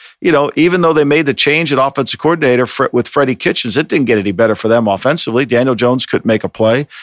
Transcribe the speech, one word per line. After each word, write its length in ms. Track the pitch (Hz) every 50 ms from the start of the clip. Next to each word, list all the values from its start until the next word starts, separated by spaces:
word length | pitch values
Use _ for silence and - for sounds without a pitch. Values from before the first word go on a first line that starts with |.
| - - _ _
you 120 | - 175
know, 180 | 160 143 143 143 -
even 240 | 139 156 175 180 185
though 120 | 170 165
they 120 | 156 156 147
made 220 | 143 143 156 160
the 80 | 139 123
change 380 | - - 151 147 160 170 143
at 60 | 143 131
offensive 400 | 135 139 - - 131 - - -
coordinator 480 | - 151 170 170 151 127 123 123 127
Fre-, 220 | 113 - - 131 -
with 160 | - 123 117
Freddie 300 | - - 147 143 131 123
Kitchens, 400 | - - 175 175 - - 120 98
it 100 | 135 165
didn't 200 | - - 165 135
get 120 | 113 113 107
any 140 | 95 104
better 240 | 95 87 117 110 107
for 100 | - -
them 220 | 110 113 120 113 104
offensively. 580 | 98 95 - 131 156 165 - - 113 123 139
Daniel 300 | 113 123 120 127 135 123
Jones 280 | 101 120 123 127 131 -
couldn't 220 | - - 98 -
make 160 | 113 110 107
a 60 | - -
play. 400 | - - 113 110 113 135 147 - - -